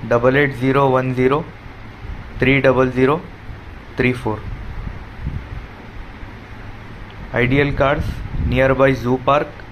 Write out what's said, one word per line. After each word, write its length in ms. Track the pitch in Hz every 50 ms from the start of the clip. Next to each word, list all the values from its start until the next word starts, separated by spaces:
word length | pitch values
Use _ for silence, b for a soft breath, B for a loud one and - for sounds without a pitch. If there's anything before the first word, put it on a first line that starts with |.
| -
डबल 320 | 113 120 120 120 127 131
एट 160 | 143 147 139 131
ज़ीरो 300 | 117 127 135 131 139 139 135
वन 240 | 127 127 127 127 127
ज़ीरो 260 | 123 127 131 135 151 170 - - - - - - - - - - - - - - - - - - -
थ्री 160 | 127 127 135 139
डबल 300 | 131 135 127 123 131 127
ज़ीरो 260 | 120 123 131 131 147 170 185 - - - - - - - - - - - - - - -
थ्री 140 | 120 123 123
फ़ोर। 300 | 123 - 113 107 104 - - - - - - - - - - - - - - - - - - - - - - - - - - - - - - - - - - - - - - - - - - - - - - - - - - - - - - - - - - -
आइडियल 380 | 113 120 123 131 143 143 143 135
कार्स, 340 | - 143 135 147 160 - - - - - - - - - -
nearby 400 | 123 127 131 135 135 127 135 135 135
जू 220 | 117 113 123 127 127 127
पार्क 260 | - 139 147 156 - - - - -